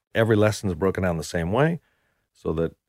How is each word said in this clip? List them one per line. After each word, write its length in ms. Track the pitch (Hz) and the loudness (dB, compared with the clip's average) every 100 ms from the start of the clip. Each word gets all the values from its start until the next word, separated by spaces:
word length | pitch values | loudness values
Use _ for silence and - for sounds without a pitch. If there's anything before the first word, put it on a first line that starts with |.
| _ | _
every 200 | - 113 | -2 2
lesson 360 | 104 107 107 101 | 4 4 2 -4
is 40 | |
broken 280 | 80 95 90 | -2 -2 0
down 160 | 92 82 | -2 -2
the 40 | |
same 280 | 80 87 85 | -4 -4 -2
way 280 | 113 160 170 _ _ _ _ _ | 0 0 -2 _ _ _ _ _
so 220 | _ 87 | _ -6
that 200 | 82 82 - | -2 -4 -6